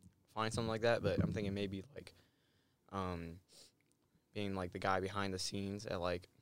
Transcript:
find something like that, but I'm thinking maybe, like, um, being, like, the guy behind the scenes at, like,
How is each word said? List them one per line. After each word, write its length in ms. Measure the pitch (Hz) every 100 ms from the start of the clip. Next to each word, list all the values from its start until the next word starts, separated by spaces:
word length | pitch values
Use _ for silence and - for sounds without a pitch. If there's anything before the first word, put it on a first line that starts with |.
| - _ _
find 180 | 107 110
something 160 | 107 113
like 140 | 110
that, 200 | 113 117
but 180 | 101 87
I'm 100 | -
thinking 220 | 98 101
maybe, 280 | 98 101 98 -
like, 200 | 90 - - _ _ _ _ _ _ -
um, 500 | 98 92 87 82 87 _ - - _ _ _ _ _ _
being, 220 | 104 101
like, 180 | 95 90
the 60 | 95
guy 220 | 95 95
behind 320 | 95 101 98
the 40 | 92
scenes 480 | - 101 98 101 -
at, 140 | 92
like, 280 | 90 90 - -